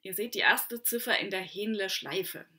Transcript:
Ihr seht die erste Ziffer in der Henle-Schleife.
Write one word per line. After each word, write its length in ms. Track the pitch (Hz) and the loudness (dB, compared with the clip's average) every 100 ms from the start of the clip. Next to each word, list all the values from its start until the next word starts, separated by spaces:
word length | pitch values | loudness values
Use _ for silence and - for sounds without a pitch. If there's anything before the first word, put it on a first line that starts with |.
Ihr 100 | 190 | -8
seht 220 | 185 233 | -4 -4
die 60 | 208 | 2
erste 420 | 117 247 - 233 | 4 4 2 -2
Ziffer 360 | - 240 240 - | -2 -2 2 2
in 120 | 196 | 2
der 100 | 190 | -4
Henle-Schleife. 1040 | 185 180 214 214 190 - 135 170 185 - - | -4 -4 -2 0 0 -2 -2 -4 -4 -8 -14